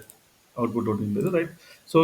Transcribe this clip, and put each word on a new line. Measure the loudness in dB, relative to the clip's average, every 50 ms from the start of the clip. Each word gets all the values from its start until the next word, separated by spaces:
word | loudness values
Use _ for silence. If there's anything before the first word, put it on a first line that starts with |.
| -6 -10 -18 -20 _ _ _ _ _ _ _ -4
அவுட்புட் | -2 -2 0 -2 0 0
ஒன்று | 0 -2 -2
இருந்தது, | -2 -2 0 0 0
ரைட்? | 0 -2 -2 -4 -8 -14 -20 -20 -20 -20 -8 0
So, | 4 4